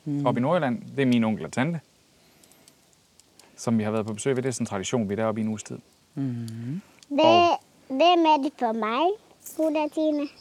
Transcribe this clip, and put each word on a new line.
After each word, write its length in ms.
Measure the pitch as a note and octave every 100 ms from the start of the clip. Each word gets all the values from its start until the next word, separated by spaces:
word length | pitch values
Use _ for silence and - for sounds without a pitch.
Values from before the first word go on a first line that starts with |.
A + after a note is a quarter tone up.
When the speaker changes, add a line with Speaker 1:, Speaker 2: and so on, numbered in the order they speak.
Speaker 1:
Mhm. 220 | D#3 C#3+ C3+
Speaker 2:
oppe 120 | A#2
i 20 |
Nordjylland. 400 | C3 F3+ C#3 A2 - C3
Det 60 |
er 40 | C3
min 180 | B2
onkel 200 | A2 G#2 D#2
og 60 |
tante, 280 | - C#3+ E3 - _ _ _ _ _ _ _ - _ _ _ _ _ _ _ - -
som 220 | - A2+
vi 40 |
har 60 | G#2
været 160 | A2 G#2+
på 60 |
besøg 240 | G#2+ C#3 B2+
ved. 60 |
Det 60 | C3
er 40 |
sådan 100 | A#2+
en 40 | A#2
tradition, 420 | G2+ F#2 B2+ G2+
vi 40 |
er 40 | G2+
deroppe 240 | A2 A2
i 40 |
en 40 | A2
uges 120 | G#2+
tid. 160 | - B2 - _ _
Speaker 1:
Mhm. 680 | D3+ C3+ A#2+ A2+ A2+ A#2 E3+ - - -
Speaker 3:
Hvem, 120 | C#4
Speaker 2:
Og 400 | D#4+ E4+ F4 - _ _ -
Speaker 3:
hvem 380 | C4 E4 F4 D#4+
er 160 | D4+
det 100 | C#4 -
for 140 | A#3
mig, 280 | A3+ G#3+ A#3+ E4+ G#4 _ _ - -
Ulla 240 | D#4+ D4+
og 80 | D4+
Tine? 360 | - D#4 D4+ C#4+ -